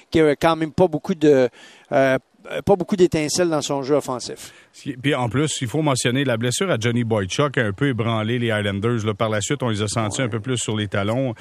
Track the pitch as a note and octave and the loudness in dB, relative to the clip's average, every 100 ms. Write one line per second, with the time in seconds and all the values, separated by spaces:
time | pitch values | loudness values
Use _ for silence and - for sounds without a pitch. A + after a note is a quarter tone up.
0 | - E3 D#3 C#3 E3 D#3+ D#3+ - F3+ D#3 | -2 4 4 4 2 0 -2 2 2 2
1 | - F3 D3+ C3+ B2 - - - - C#3+ | -4 2 6 6 4 0 -20 -20 -2 2
2 | C3+ C3 - _ - D3+ E3 G3 E3+ G3 | 2 0 -4 _ -12 -4 2 2 2 4
3 | F3+ D#3+ D3+ - F3 D#3 - C#3 C3 C#3+ | 4 4 -2 0 0 0 -2 -4 0 0
4 | C3 B2 - B2+ - - _ - C#3 B2+ | 0 -6 -8 -12 -16 -20 _ -16 -12 -6
5 | C#3 C#3+ A#2+ C3 D3+ - A2+ D3 D#3 B2+ | -2 0 0 0 -2 -2 -4 -2 0 0
6 | C3 B2+ C3+ A2+ B2 - F#3+ B2+ A#2+ A#2 | 0 0 0 0 -2 -2 -2 0 0 0
7 | A#2 A2 F#2+ - C#3+ B2+ A2 F#2+ C#3+ A#2 | 0 0 -2 0 0 0 -2 0 -2 0
8 | A2+ A2+ G#2+ B2 A#2 G#2+ G2+ G2 A2+ A#2+ | -2 -2 -2 -2 0 0 0 0 0 0
9 | G#2+ G#2 A2+ G#2+ - C#3+ A#2+ G2+ G#2 B2 | -2 -2 0 -2 -2 -2 -2 -2 -2 -2
10 | G#2+ G2+ B2+ A2+ A2+ B2 - G#2+ G#2 G#2 | -4 -2 -4 -4 -4 -4 -4 -4 -2 -2
11 | G2+ A#2+ C3 - | -2 -2 -2 -6